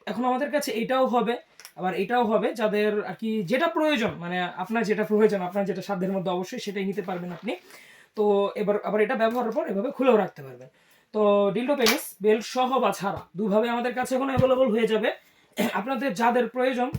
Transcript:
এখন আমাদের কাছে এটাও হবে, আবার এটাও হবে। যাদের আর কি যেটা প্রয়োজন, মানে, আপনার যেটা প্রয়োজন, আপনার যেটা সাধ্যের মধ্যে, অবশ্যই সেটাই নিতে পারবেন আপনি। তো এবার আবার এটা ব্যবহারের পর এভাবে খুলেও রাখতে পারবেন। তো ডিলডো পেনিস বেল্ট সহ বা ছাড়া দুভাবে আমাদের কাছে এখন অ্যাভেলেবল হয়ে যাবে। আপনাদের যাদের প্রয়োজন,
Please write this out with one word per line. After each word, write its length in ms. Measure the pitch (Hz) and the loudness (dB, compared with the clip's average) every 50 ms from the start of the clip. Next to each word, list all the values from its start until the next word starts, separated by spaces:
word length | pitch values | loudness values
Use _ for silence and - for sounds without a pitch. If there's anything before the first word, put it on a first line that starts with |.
| _ 214 | _ -8
এখন 120 | 185 220 254 247 | -4 -2 0 0
আমাদের 180 | 254 247 285 233 294 | 0 0 0 -2 -2
কাছে 160 | 285 - 269 - 233 | -2 -2 -2 -4 -2
এটাও 240 | 233 - 262 262 262 208 240 | -2 0 2 2 2 2 2
হবে, 200 | 240 208 226 - 320 - _ _ - - - - 156 | 2 2 0 -2 -4 -6 _ _ -20 -20 -20 -10 -6
আবার 120 | 180 185 165 180 | -4 -4 -2 -2
এটাও 220 | 196 196 240 247 233 208 | -2 0 0 2 2 2
হবে। 160 | 220 196 208 302 - 247 | 2 2 0 0 -2 -2
যাদের 300 | 214 208 202 208 208 214 208 208 - - | -2 0 0 0 0 0 0 -2 -4 -6
আর 60 | 180 - | -8 -6
কি 100 | 220 220 220 220 185 160 | -4 -4 -2 -2 -2 0
যেটা 180 | 240 - 339 330 339 | 0 0 0 0 0
প্রয়োজন, 360 | 320 311 311 294 220 226 185 143 160 | 0 2 2 2 2 0 -2 -4 -6
মানে, 140 | 170 175 180 180 180 - - 175 185 | -6 -4 -4 -2 -2 -4 -4 -8 -6
আপনার 180 | - 220 233 208 196 | -4 -2 -2 0 0
যেটা 140 | 202 202 208 - | 0 0 0 2
প্রয়োজন, 300 | 214 208 220 196 202 190 180 180 | 4 4 4 4 4 0 -4 -2
আপনার 160 | 190 202 196 185 | -2 -2 -2 -2
যেটা 120 | 190 185 - - | -4 -6 -6 -6
সাধ্যের 240 | 202 180 190 190 196 | -4 -2 -2 -2 -2
মধ্যে, 160 | 190 170 190 180 | -2 -2 -2 -2
অবশ্যই 260 | 180 185 - 254 233 - | -4 -4 -6 -8 -10 -8
সেটাই 180 | 202 185 202 190 196 | -8 -6 -4 -4 -4
নিতে 120 | 180 208 180 196 | -4 -4 -6 -6
পারবেন 220 | 180 175 175 175 175 - | -6 -6 -8 -10 -10 -8
আপনি। 140 | 185 233 349 359 - - - - - - - - - _ _ | -8 -8 -8 -8 -10 -18 -20 -20 -20 -20 -20 -20 -20 _ _
তো 80 | 214 208 208 202 196 202 196 - 208 | 0 2 4 4 4 2 0 -2 -2
এবার 160 | 208 202 202 208 - - | 0 0 0 0 -2 0
আবার 120 | 196 214 214 | 0 2 2
এটা 100 | 202 262 208 | 2 2 2
ব্যবহারের 300 | 226 226 240 247 247 220 208 | 2 2 2 0 -2 -2 -2
পর 80 | 302 330 262 | -2 -4 -2
এভাবে 180 | 190 190 - 277 - | -2 -4 -4 -4 -2
খুলেও 200 | - 269 254 226 202 | 2 4 6 6 6
রাখতে 180 | 190 - - - 135 | 4 0 -4 -10 -16
পারবেন। 220 | 131 123 120 131 - _ _ _ _ _ _ _ _ - | -16 -16 -18 -20 -20 _ _ _ _ _ _ _ _ -2
তো 60 | 214 208 202 202 202 202 196 180 | 2 4 6 6 6 4 4 2
ডিলডো 200 | 233 247 285 285 - | 0 0 0 0 2
পেনিস 240 | 233 220 262 302 - - - - 190 | 2 2 2 0 -2 -8 -8 0 2
বেল্ট 200 | 214 214 233 208 - - | 2 2 2 0 -2 -2
সহ 140 | 254 254 247 269 247 240 | -2 0 0 2 2 2
বা 60 | 202 196 - | 0 0 -2
ছাড়া 220 | 180 196 - - - - - 170 | -4 -4 -4 -6 -10 -10 -6 -4
দুভাবে 280 | 220 196 202 214 240 240 233 | -2 2 2 2 2 2 0
আমাদের 180 | 240 233 247 226 254 | -2 -2 -2 -2 -4
কাছে 140 | 247 - 262 | -2 -2 -2
এখন 120 | 254 269 269 | -2 0 0
অ্যাভেলেবল 360 | 262 247 254 262 254 254 269 233 208 | 2 2 4 4 4 4 4 2 2
হয়ে 120 | 233 226 190 | 2 2 2
যাবে। 160 | 220 202 220 277 - - _ _ _ _ _ _ _ - 202 240 - 202 | 2 0 0 -2 -4 -6 _ _ _ _ _ _ _ -4 -2 -2 -2 -4
আপনাদের 300 | 202 262 269 220 277 269 185 190 | -4 -4 -4 -2 -2 -2 -2 0
যাদের 260 | 226 240 220 247 233 226 - | 2 2 2 2 0 0 0
প্রয়োজন, 340 | 254 247 262 254 247 247 277 320 | 0 0 0 0 0 -2 -2 -4